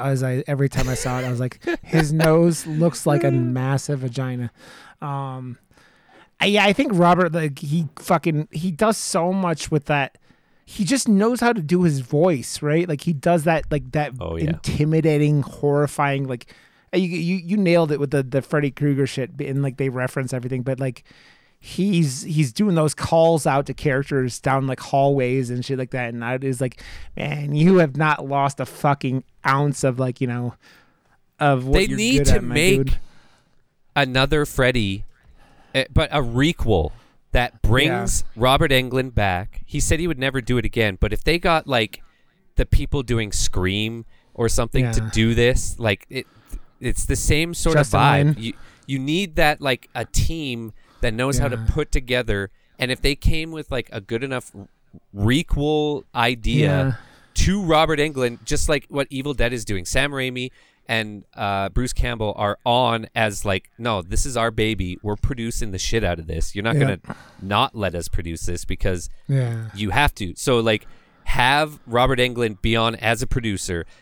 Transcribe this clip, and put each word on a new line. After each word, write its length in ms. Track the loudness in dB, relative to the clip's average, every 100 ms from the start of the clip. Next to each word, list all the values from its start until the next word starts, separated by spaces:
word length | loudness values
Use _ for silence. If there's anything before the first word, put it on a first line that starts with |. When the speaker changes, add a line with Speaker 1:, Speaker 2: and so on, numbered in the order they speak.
Speaker 1:
as 180 | 0 -2
I, 220 | 0 -2 -2
every 220 | 0 0
time 200 | 0 -2
I 60 |
saw 240 | -2 -4 -4
it, 60 |
I 60 | -4
was 100 | -4
like, 200 | -4 -6 -6
Speaker 2:
<laughs> 80 | -6
Speaker 1:
"His 300 | 0 0 2
nose 540 | 2 4 4 4 2 -4
looks 380 | 0 0 0
like 200 | 0 2
a 60 | 2
massive 680 | 0 0 -2 -2 -2 -2 -4
vagina." 540 | -4 -6 -6 -6 -8 -10 -20 -20 -20 _
Um, 560 | -8 -8 -8 -10 -12 -14 _ _ _ _ _ -20 _ -2
I, 60 | 0
yeah, 180 | 4
I 80 | 4
think 200 | 2 2
Robert, 380 | 4 6 6 2
like, 240 | 0 -2 -4
he 300 | -4 -2 -2 -6
fucking, 520 | -2 0 0 -2 -4
he 180 | -6 -6
does 260 | 0 0 0
so 360 | -2 -2 0
much 380 | 0 -2 -2 -2
with 140 | -2 0
that. 320 | -2 -2 -8 _ _ _ _
He 200 | -12 -4
just 240 | 0 0 2
knows 320 | 4 4 2
how 120 | 0
to 80 | 0
do 220 | 0 2
his 180 | 2 2
voice, 640 | 0 2 2 2 -4 -6
right? 260 | -2 0 0
Like, 140 | -4
he 100 | -4
does 320 | -2 0 2
that, 260 | 2 0 -2
like, 200 | -6 -4
that 200 | -4 -4 -6
Speaker 2:
Oh, 160 | -8 -4
yeah. 140 | -4
Speaker 1:
intimidating, 920 | -4 -4 -2 2 2 2 2 2 2
horrifying, 840 | -2 -2 0 2 0 0 0 0 -4
like, 180 | -8 -12 -20 _ _ _
uh, 40 | -2
you, 100 | 0
you, 280 | -2 -2 -2
you 200 | -2 0
nailed 340 | 4 4 4
it 60 | 0
with 140 | 0
the, 100 | -2
the 180 | -2 -4
Freddy 280 | -2 0 -2
Krueger 360 | 0 0 0 0
shit, 240 | -2 -6 -6
and, 220 | -6 -2
like, 140 | -2 -2
they 120 | -4
reference 440 | -2 -4 -4 -6
everything, 300 | -6 -4 -4
but, 160 | -4 -4
like, 240 | -4 -6 -14 -20 -20 _ _ _
he's, 640 | -10 -2 2 4 2 0
he's 300 | -2 0 0
doing 220 | 2 2 2
those 180 | 2
calls 520 | -2 0 4 4 4 2
out 200 | 0 -2
to 80 |
characters 680 | -4 0 0 0 -2 -2 -2
down, 260 | 0 0 0
like, 140 | -6
hallways 680 | -2 2 2 2 2 0 -2
and 140 | -4
shit 140 | -4 -6
like 120 | -4
that, 240 | -6 -6
and 100 | -6
I 140 | -6 -4
is 200 | -4 -2
like, 200 | -4 -6 -16 -16 -14 -8
"Man, 380 | -6 -4 -2
you 220 | 4 6 6
have 180 | 4 2
not 300 | 0 0 -2
lost 320 | 0 0 -2
a 60 | -8
fucking 580 | -2 0 0 -2 -4 -6 _ 0
ounce 380 | 2 0 0
of, 140 | -2 0
like, 220 | -4 -2
you 60 | -4
know, 260 | -4 -6 -8 _ -20 _ _ _ _ _ 0
of 260 | 2 2 2
what 80 |
Speaker 2:
They 100 | 2 2
Speaker 1:
you're 120 | 0
Speaker 2:
need 200 | 2 4
Speaker 1:
good 80 | 6
Speaker 2:
to 80 | 4
Speaker 1:
at, 80 |
my 100 | 4
Speaker 2:
make 220 | 2 4 4
Speaker 1:
dude." 140 | 4 0 -2 -12 -20 _ _ _ _ _ _ -2
Speaker 2:
another 500 | 0 2 2 2 0
Freddy, 580 | 2 2 2 0 -4 -8 -16 _ -20 -20 _ _
eh, 100 | -4 0
but 160 | 0 0
a 80 | 0
requel 680 | 0 0 0 0 2 2 0 -6 -20 _ _
that 300 | 0 0 0
brings 600 | 2 4 4 0 0 0 -2 0
Speaker 1:
Yeah. 60 |
Speaker 2:
Robert 280 | 2 4 4
Englund 440 | 2 2 -2 -2
back. 480 | -2 0 -2 -4 -10
He 160 | -8 -4
said 180 | 0 0
he 80 | 0
would 120 | -2
never 240 | -2 -2
do 160 | 0 0
it 80 | 0
again, 320 | 0 0 0
but 140 | -2
if 100 | 0
they 140 | 0 0
got, 280 | 2 0 0
like, 360 | 0 0 -4 -20 _ _ _ _ -2
the 100 | 2
people 360 | 2 2 -4
doing 300 | -2 -2 -2
Scream 720 | -2 0 2 0 0 -2 -6 -14 -20 _
or 160 | -2 2
something 400 | 2 2 0 2
to 80 | 0
Speaker 1:
Yeah. 100 | 0
Speaker 2:
do 220 | 0 2
this, 440 | 4 4 2 0 -2
like, 280 | -2 -2 -4
it, 160 | -10 -10 _ _ -16 -16 _
it's 260 | -2 -2 0
the 100 | 0
same 380 | 2 2 0
sort 220 | -2 2 2
Speaker 1:
Justin 220 | 2 4
Speaker 2:
of 40 |
vibe. 200 | 4 4 4
Speaker 1:
Lin. 20 | 2
Speaker 2:
You, 140 | -4 -10 -16 -18 -8
you 120 | -6
need 380 | -2 -2 0 2
that, 260 | 2 2
like, 260 | -2 -4 -6
a 100 | -10
team 680 | -2 2 2 0 -4 -6 -8 -14 -20 _
that 140 | -2
knows 240 | 0 0 0
how 100 | 0
to 80 | -2
Speaker 1:
Yeah. 100 | -2
Speaker 2:
put 180 | 0 0
together, 600 | -2 0 -2 0 -2 -4 -10 _ -6
and 120 | -4
if 100 | 0
they 140 | -2
came 360 | 0 2 0 -2
with, 200 | -8 -6
like, 180 | -6 -6
a 80 | -10
good 200 | -6 -4
enough 300 | -4 -6 -8
r-, 120 | -16 -20 _ _ -20 _ 0
requel 880 | 4 4 2 0 0 0 -2 -4 -6
idea 520 | 0 0 0 0 2 4
Speaker 1:
Yeah. 240 | 2 0 -2 -10 -20 _
Speaker 2:
to 280 | 0 2 2
Robert 360 | 2 4 4 2
Englund, 460 | 0 0 -2 -2
just 240 | -2 0 2
like 180 | 0 -2
what 180 | -6 -4
Evil 240 | -6 -6
Dead 180 | -2 -2
is 120 | -2
doing. 200 | -4 -6
Sam 260 | -4 -2 -2
Raimi 400 | -2 -6 -6 -8 -12 _ _ -4
and, 360 | -4 -4 -10 -14
uh, 340 | -6 -2 -2 -2
Bruce 220 | -2 -2
Campbell 420 | 0 -2 -2 -4 -2
are 220 | -2 -2 2
on 400 | 4 4 0 -2
as, 300 | -2 -2 -2
like, 260 | -2 -4 -4 -8
"No, 240 | -4 -4
this 240 | -2 0 0
is 100 | 0
our 140 | -2
baby. 480 | 0 0 0 -4 -6
We're 140 | -6 -2
producing 540 | -2 -2 -6 -4 -4
the 80 | -4
shit 240 | -2 0
out 140 | 0 -2
of 80 | -6
this. 280 | -4 -2
You're 100 | -2
not 100 | -2
Speaker 1:
Yeah. 60 | 2
Speaker 2:
gonna 360 | 0 -2 -8 -16 -18 -12
not 340 | -2 0 0
let 200 | 0 -4
us 140 | -2 -2
produce 340 | -4 -4 -6 -4
this 180 | -4
because 440 | -6 -2 -2 -2 -6 -12 -4
Speaker 1:
Yeah. 420 | -2 -2 -6 -8
Speaker 2:
you 160 | -6 -2
have 240 | 0 0 -2
to." 180 | -8 -4
So, 220 | 0 2
like, 260 | 2 0 -4 -20 _ _
have 540 | 0 2 4 2 0 -6 -4
Robert 320 | 2 2 2
Englund 420 | 0 0 -4 -2
be 120 | 0 2
on 200 | 0 0
as 260 | -2 -2
a 40 | -2
producer, 600 | -2 -2 -4 -4 -6 -6 -14